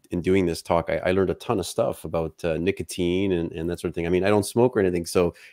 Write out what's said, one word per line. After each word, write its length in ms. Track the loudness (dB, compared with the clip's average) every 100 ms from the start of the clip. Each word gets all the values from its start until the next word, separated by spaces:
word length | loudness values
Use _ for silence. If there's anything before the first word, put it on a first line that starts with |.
| _
in 120 | -4
doing 240 | 2 2 2
this 160 | -2
talk, 260 | 0 0 0
I, 80 | -2
I 160 | 0
learned 180 | 2 0
a 40 |
ton 240 | -2 -2 -2
of 80 | -2
stuff 380 | -2 -2 -4
about, 380 | -6 -4 -4 -4
uh, 120 | -4 0
nicotine 760 | -2 -2 -6 -2 0 2 0
and, 200 | 0 -2
and 160 | -4 -6
that 100 | -4
sort 100 | -6
of 40 |
thing. 120 | -4 0
I 40 |
mean, 140 | 2
I 40 | 4
don't 180 | 2 2
smoke 300 | 2 2 4
or 40 |
anything, 240 | 2 0
so, 300 | 0 2 2 -2 -14